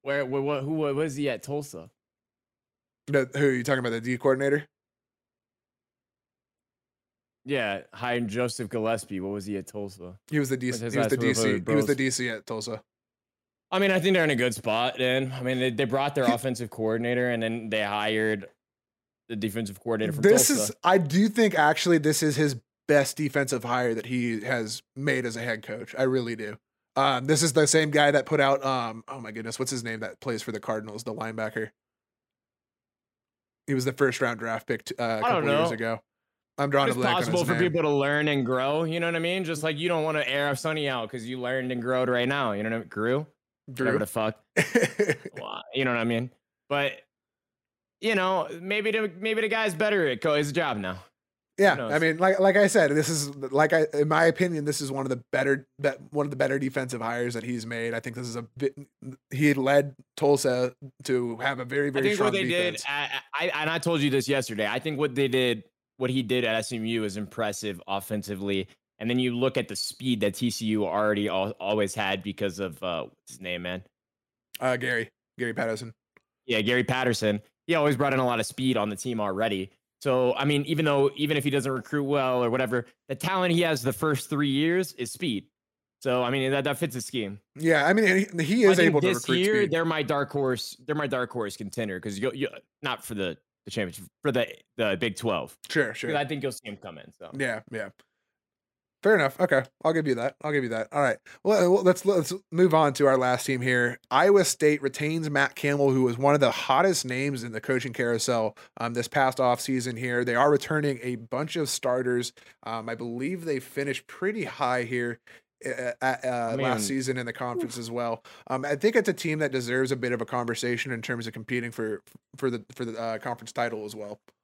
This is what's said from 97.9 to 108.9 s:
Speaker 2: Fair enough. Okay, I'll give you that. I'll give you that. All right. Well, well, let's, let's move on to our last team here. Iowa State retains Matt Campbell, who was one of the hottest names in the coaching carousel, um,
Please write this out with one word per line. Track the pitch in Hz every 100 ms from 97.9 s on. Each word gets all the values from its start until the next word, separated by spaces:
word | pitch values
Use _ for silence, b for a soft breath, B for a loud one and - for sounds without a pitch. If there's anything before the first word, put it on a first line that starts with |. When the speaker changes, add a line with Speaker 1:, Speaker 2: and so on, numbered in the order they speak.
| _ _ _ _ _ _ _ _ _ _ _
Speaker 2:
Fair | 202
enough. | 208 139 -
Okay, | 180 139 131 _
I'll | 160
give | 160 156
you | 117
that. | 131 -
I'll | 151
give | 147
you | 123
that. | 113 107
All | 147
right. | 143 - B B
Well, | 196 208 180
well, | 196
let's, | 185 180
let's | 196 185 156 190 _
move | 165 185
on | 160 147
to | 131 143
our | 131
last | 127 123 -
team | 131
here. | 127 123 120 123 _
Iowa | 131 185 202
State | 175 - 151 147
retains | 139 - 151 165 156
Matt | 139 139
Campbell, | - 143 143 139
who | 131
was | 127 117
one | 139
of | 147
the | 127
hottest | - - 135 190 175 127
names | 127 143 131
in | 117
the | 110
coaching | - 131 127
carousel, | 117 120 117 - 120 110 B B -
um, | 117